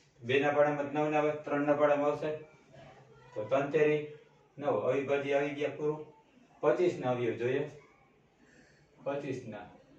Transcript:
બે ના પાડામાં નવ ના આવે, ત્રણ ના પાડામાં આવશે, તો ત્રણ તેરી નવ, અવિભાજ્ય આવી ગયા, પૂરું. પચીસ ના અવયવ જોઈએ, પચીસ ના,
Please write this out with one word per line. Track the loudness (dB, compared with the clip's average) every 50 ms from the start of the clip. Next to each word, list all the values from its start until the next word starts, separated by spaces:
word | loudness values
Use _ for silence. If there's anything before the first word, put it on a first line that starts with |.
| _ _ _ -12
બે | -4 0 2 2
ના | 2 4
પાડામાં | 4 4 4 4 2 0 -4 -4 -2
નવ | 0 0 2
ના | 2 2
આવે, | 2 0 0 -2 -4
ત્રણ | -4 -2 0 2
ના | 2 2
પાડામાં | 4 4 4 4 4 2 0
આવશે, | 0 0 -2 -6 -6 -6 -10 -14 -20 -20 -20 -20 -20 -20 -20 -20 -20 -20 -20 -20 -20 -20 -20 -14
તો | -10 -8 -4
ત્રણ | 0 0 0 2 2
તેરી | 2 4 4 4 4 2 -2 -4 -10 -16 -20 -20 _ _ _ _ _ -6
નવ, | -2 0 0 0 2
અવિભાજ્ય | 2 0 0 0 0 0 0 0 0 0 0
આવી | 0 0 -2
ગયા, | -4 -4 -4 -4 -2
પૂરું. | -2 -2 -2 -4 -6 -14 -18 -20 -20 _ _ -20 -20 -20 _ -2 2
પચીસ | 2 2 4 2 2 0 0
ના | -2 -2
અવયવ | -2 0 0 -2 -2 -2
જોઈએ, | -2 0 0 -2 -2 -4 -8 -14 -20 -20 _ _ _ _ _ _ _ _ _ _ _ _ -20 -20 -20 _ _ _ _ _ _ -12
પચીસ | -8 -6 -6 -6 -6 -6 -8 -8 -8 -12
ના, | -12 -14 -14 -16 -20 -20 -20 -20 -20